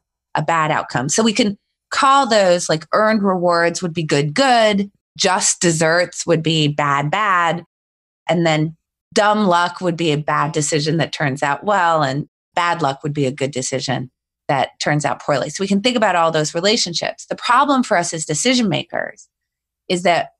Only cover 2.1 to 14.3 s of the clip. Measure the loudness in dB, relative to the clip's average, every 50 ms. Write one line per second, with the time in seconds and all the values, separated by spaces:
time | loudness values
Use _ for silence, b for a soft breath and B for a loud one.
2.1 | 4 4 4 4 2 4 4 4 2 2 2 -2 -2 -4 -2 -2 0 2 2 2
3.1 | 2 2 2 0 0 2 2 2 2 2 2 0 0 -2 -6 -6 -4 -6 -2 0
4.1 | 0 0 0 0 0 0 2 4 4 4 4 2 2 0 -2 -4 -8 _ _ _
5.1 | _ -2 0 0 0 0 0 -2 -2 0 0 0 2 2 2 2 2 2 0 -2
6.1 | -4 -8 -2 0 0 0 2 0 0 2 0 0 0 0 0 0 0 0 0 -2
7.1 | -2 -2 0 0 2 2 2 0 0 -4 -8 _ _ _ _ _ _ _ _ _
8.1 | _ _ _ -2 0 2 2 2 2 2 0 -2 -4 _ _ _ _ _ _ _
9.1 | 0 2 4 4 2 2 2 2 2 2 2 0 -4 -4 -4 -4 -2 0 0 0
10.1 | 0 0 0 0 0 0 0 0 -2 -2 -2 -2 -2 -2 0 0 0 0 -2 -2
11.1 | -2 -4 -4 -4 -2 -2 -2 -2 -2 -2 0 0 0 2 2 2 2 2 0 0
12.1 | -2 -4 -6 -8 _ _ _ _ _ -2 0 0 0 0 -2 -2 -2 -4 -6 -6
13.1 | -4 -2 -2 -2 -2 -2 -6 -4 -4 -6 -6 -4 -6 -6 -4 -4 -4 -6 -6 -10
14.1 | _ _ _ _